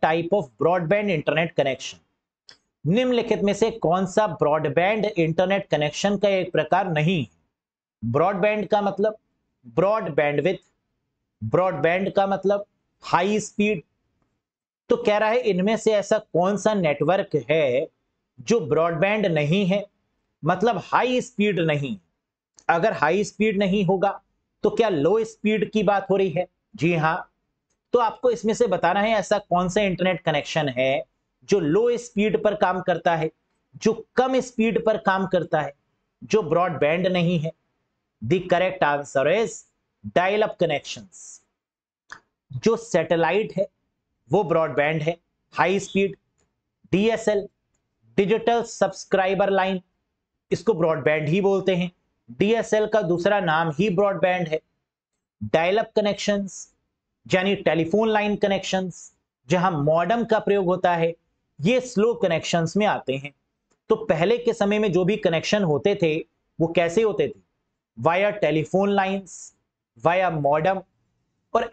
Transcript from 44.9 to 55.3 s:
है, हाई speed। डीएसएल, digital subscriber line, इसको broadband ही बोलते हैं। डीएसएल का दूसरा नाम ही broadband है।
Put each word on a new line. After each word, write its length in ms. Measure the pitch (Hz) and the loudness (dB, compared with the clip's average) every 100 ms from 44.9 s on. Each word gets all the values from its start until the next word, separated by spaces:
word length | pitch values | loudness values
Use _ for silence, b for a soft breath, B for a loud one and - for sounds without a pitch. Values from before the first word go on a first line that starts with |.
| 160 | 0
है, 140 | 151 175 _ _ _ | -4 -6 _ _ _
हाई 240 | - 170 196 | 0 0 0
speed। 360 | 190 190 196 - _ _ _ _ _ _ _ | -2 -2 -2 -4 _ _ _ _ _ _ _
डीएसएल, 540 | 180 220 220 - 202 - _ _ _ _ _ _ - | 0 2 0 0 -2 -4 _ _ _ _ _ _ 0
digital 440 | 196 220 226 233 | 2 2 2 0
subscriber 880 | 233 - 190 - - 196 185 190 196 | -2 -2 -2 -2 -2 0 2 2 2
line, 300 | 190 190 185 - _ _ _ _ _ _ | 2 0 -2 -8 _ _ _ _ _ _
इसको 240 | - - | -2 0
broadband 540 | 156 165 156 151 156 151 | 2 0 0 0 0 2
ही 120 | 190 | 2
बोलते 360 | 196 190 190 180 | 2 2 2 0
हैं। 140 | 180 - _ _ - | -2 -8 _ _ -10
डीएसएल 560 | 120 196 226 - 214 214 | -2 2 2 0 0 2
का 160 | 214 | 0
दूसरा 360 | 175 175 196 208 | 0 0 2 0
नाम 320 | 170 156 165 147 | 2 0 0 0
ही 120 | 214 | 0
broadband 580 | 175 202 180 180 180 156 | 2 0 2 0 0 -2
है। 120 | 156 - _ _ _ _ _ _ | -6 -8 _ _ _ _ _ _